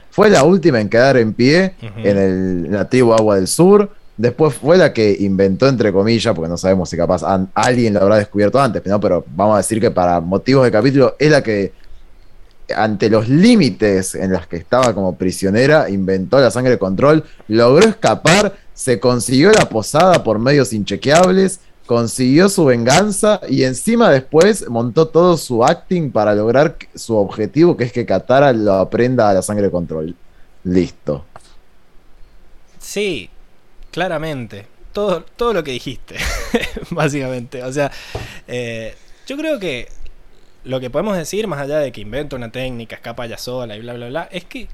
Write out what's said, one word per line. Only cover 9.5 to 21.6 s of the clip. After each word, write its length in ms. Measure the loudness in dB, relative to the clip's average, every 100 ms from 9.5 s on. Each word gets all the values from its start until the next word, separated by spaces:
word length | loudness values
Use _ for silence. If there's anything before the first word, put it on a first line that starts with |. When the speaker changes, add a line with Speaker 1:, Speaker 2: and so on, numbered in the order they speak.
Speaker 1:
a 40 | 2
decir 200 | 0 -2
que 120 | 0
para 300 | 0 0 0
motivos 440 | -2 -4 0 2
de 60 | 4
capítulo 460 | 2 2 2 2 2
es 120 | 2
la 120 | 2
que, 300 | 2 -2 -4 -8 -18 -20 -20 -20 -20 -20 -20 -20 -10
ante 360 | -2 -2 0 0
los 180 | 2 2
límites 840 | 4 6 6 2 0 0 0 -2
en 180 | -6 -4
las 140 | -4 -4
que 100 | -12
estaba 380 | -2 0 2
como 220 | 0 -4 -2
prisionera, 720 | -4 -2 -2 2 2 2 0
inventó 500 | -2 -2 -2 0 2
la 100 | 2
sangre 200 | 2 0
de 60 | 0
control, 460 | 0 0 2 2 0 -14 -2
logró 380 | 2 4 6 4
escapar, 680 | 2 0 0 2 2 0 -4 -16
se 260 | -10 -2 0
consiguió 500 | 0 0 0 2 4
la 160 | 4 2
posada 560 | -2 -2 2 4 4
por 140 | 2 0
medios 340 | 2 2 2
inchequeables, 880 | -2 -4 -4 2 4 4 2 0 -2